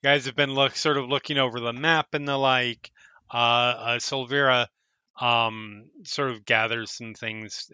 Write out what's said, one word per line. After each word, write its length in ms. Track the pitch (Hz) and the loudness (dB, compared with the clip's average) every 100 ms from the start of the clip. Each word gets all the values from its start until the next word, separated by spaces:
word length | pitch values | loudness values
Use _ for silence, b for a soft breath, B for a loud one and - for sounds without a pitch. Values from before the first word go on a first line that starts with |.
You 80 | 139 | 4
guys 160 | 143 131 | 2 2
have 80 | 123 | 0
been 180 | 139 135 | 0 4
look, 200 | 135 - | 2 2
sort 220 | 160 143 | 0 0
of 120 | 123 | 0
looking 280 | 139 - 147 | -4 -2 0
over 220 | 131 117 | 0 0
the 140 | 117 | -6
map 340 | 120 156 160 151 | -2 2 2 0
and 140 | 156 143 | -4 -2
the 100 | 139 | 0
like. 540 | 135 127 123 113 - b b b _ | 2 2 0 -4 -14 b b b _
Uh, 60 | 120 | 0
uh, 640 | 117 120 123 123 117 120 | 4 4 2 -2 -4 -4
Silvera, 680 | - 139 123 143 139 123 117 _ _ _ _ - | -4 -6 -2 2 4 4 2 _ _ _ _ -6
um, 640 | 123 117 113 110 107 104 - 311 196 | 0 2 0 -2 -12 -16 -20 -20 -12
sort 260 | - 139 | -4 -4
of 140 | 113 104 | -4 0
gathers 460 | 117 110 117 107 | 2 2 -2 -6
some 220 | - 117 | -10 -12
things, 560 | 107 113 110 107 - - | -10 -10 -10 -12 -14 -16